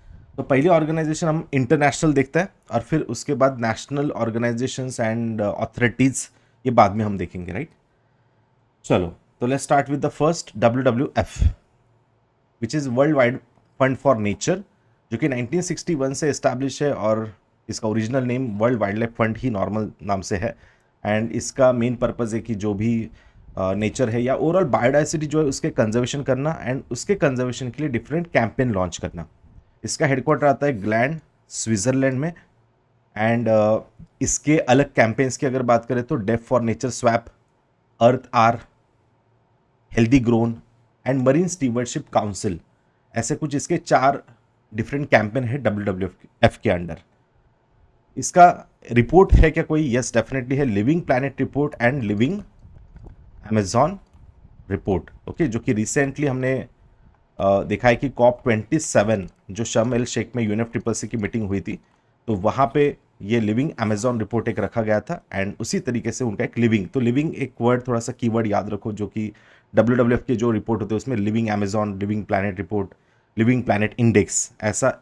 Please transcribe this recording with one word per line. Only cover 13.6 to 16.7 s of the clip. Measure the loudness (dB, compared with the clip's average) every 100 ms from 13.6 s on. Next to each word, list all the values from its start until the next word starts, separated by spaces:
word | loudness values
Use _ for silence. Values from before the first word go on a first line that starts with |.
| _ -2
Fund | 0 2 0
for | 2
Nature, | 0 -2 -2 -4 -6 _ _ _ -10
जो | -4
कि | -2
नाइनटीन | -2 -4 -4
सिक्सटी | -4 -6 -4
वन | -2 -2
से | -2 -2
एस्टैब्लिश | 0 -2 -2 -6